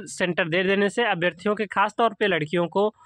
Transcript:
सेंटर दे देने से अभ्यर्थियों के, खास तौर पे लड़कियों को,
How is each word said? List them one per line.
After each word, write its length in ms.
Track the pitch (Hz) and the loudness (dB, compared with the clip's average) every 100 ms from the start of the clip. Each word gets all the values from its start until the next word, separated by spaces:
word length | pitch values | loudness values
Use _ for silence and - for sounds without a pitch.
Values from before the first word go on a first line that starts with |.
| 196 | 0
सेंटर 420 | - 180 165 170 | -4 -2 0 0
दे 140 | 175 | 0
देने 260 | 185 196 202 | 2 2 0
से 160 | - 233 | 0 0
अभ्यर्थियों 500 | 180 175 165 208 202 | 0 -2 -2 -4 -2
के, 100 | 208 | -2
खास 300 | 202 208 - | 0 0 2
तौर 160 | 226 | 0
पे 140 | 214 208 | 2 0
लड़कियों 400 | 165 151 175 170 | 0 0 -2 0
को, 220 | 190 214 - | 0 0 -2